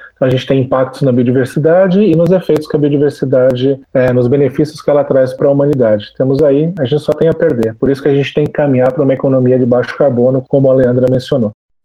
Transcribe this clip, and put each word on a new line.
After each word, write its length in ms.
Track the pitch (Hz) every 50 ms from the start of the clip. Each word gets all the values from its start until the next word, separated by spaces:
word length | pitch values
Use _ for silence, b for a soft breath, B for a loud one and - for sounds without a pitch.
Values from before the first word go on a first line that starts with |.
| B B B
Então, 140 | _ 135 131
a 20 |
gente 160 | 127 127 -
tem 140 | - 139 135
impactos 420 | 123 127 135 131 131 135 - -
na 80 | 143 135
biodiversidade 920 | 120 127 123 123 123 135 127 123 - 165 143 160 165 185 196 190 175 196
e 140 | 214 190 160
nos 160 | 160 170 165
efeitos 380 | 190 180 175 - 156 156 151 -
que 80 | -
a 20 | 151
biodiversidade, 1040 | 147 147 143 143 147 143 139 - - 131 135 127 127 131 127 123 127 139 135 131 - _
é, 200 | - 135 127 127
nos 160 | 123 123 123 120
benefícios 540 | 139 147 143 127 131 - 156 151 - -
que 80 | - -
ela 120 | 143 147
traz 300 | 135 - 127 131 131 127
pra 180 | - - 147 139
humanidade. 600 | 143 143 143 143 147 131 120 110 107 104 104 - -
Temos 260 | - 135 131 139 135
aí, 300 | 156 143 139 143 156 165 185 185
a 60 | 139
gente 180 | 117 147 147
só 100 | - -
tem 160 | 151 - 160 165
a 40 |
perder. 420 | 156 160 170 160 143 117 110 - -
Por 160 | - - 131
isso 120 | 139 139
que 60 | - 151
a 60 | 139
gente 180 | 139 139 - -
tem 100 | 156 151
que 80 | 147
caminhar 400 | - - 151 143 131 127 127 131
pra 100 | 127 151
uma 120 | 139 135 135
economia 440 | 131 - 139 131 131 127 123 127 127
de 60 | 123
baixo 320 | 120 123 123 123 - -
carbono, 480 | - 151 - 123 117 120 127 131 131 127
como 240 | - - 139 135 135
a 40 | 131
Leandra 320 | 131 131 123 123 127 123 131
mencionou. 420 | 131 135 - - 151 135 113 107 - _ _ _ _ _